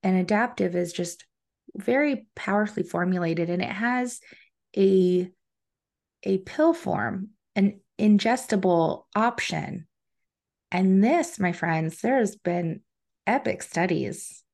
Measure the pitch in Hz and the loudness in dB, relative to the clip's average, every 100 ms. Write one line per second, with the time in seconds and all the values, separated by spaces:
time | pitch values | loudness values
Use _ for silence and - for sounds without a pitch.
0 | 196 185 175 208 240 - 185 175 175 - | 2 2 2 0 0 -2 -2 0 -4 -4
1 | 175 - - _ _ _ - - - 254 | -8 -8 -20 _ _ _ -18 -8 -2 0
2 | 294 269 - - - 202 214 - - 175 | 0 -2 -8 -10 -2 0 0 -4 -4 -2
3 | 180 180 165 165 170 175 - 190 233 247 | 0 0 0 -2 -2 -2 -4 -4 -4 -2
4 | 247 - - - _ _ _ - 196 190 | -4 -10 -20 -20 _ _ _ 2 4 6
5 | 180 180 185 _ _ _ _ _ _ _ | 4 2 -2 _ _ _ _ _ _ _
6 | _ _ 196 190 190 - 320 330 - 101 | _ _ -2 -2 -2 2 2 2 -2 -2
7 | 113 190 202 _ _ - 196 - _ - | -2 -6 -10 _ _ 0 0 0 _ 0
8 | 208 208 226 247 - 208 185 170 160 151 | 4 4 4 0 0 0 2 4 2 -2
9 | _ 208 233 233 - 160 - 180 156 _ | _ 0 0 -2 -6 -6 -6 -10 -14 _
10 | _ _ _ _ _ _ _ 180 190 190 | _ _ _ _ _ _ _ 0 4 4
11 | 220 339 339 - 180 175 170 160 160 - | 4 2 0 -2 -4 -2 -2 0 -2 -4
12 | 226 262 202 - - 175 170 202 _ _ | 0 2 0 -2 -4 -2 -4 -6 _ _
13 | _ _ - 247 - - - - 185 151 | _ _ -2 -2 -2 -8 -6 -2 0 -2
14 | 123 - - - _ | -4 -8 -14 -20 _